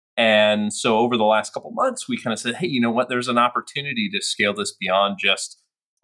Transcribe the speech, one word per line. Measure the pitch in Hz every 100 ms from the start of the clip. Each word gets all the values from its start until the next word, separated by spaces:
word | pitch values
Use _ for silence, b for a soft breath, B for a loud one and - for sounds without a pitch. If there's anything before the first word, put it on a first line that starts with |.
| _ -
And | 113 107 107 107 104
so | - 123 110
over | 120 120
the |
last | 107 107 104
couple | - -
of | -
months, | 262 233 -
we | 240
kinda | - 107
said, | 120 117
"Hey, | 180
you | 131
know | 117
what? | 117 123
There's | 123 123
an | 120
opportunity | 123 117 - 147 143 117 101
to | 98
scale | - - 104
this | 101 101
beyond | - 95 95 101 95
just | 98 95 - - _ _ _ _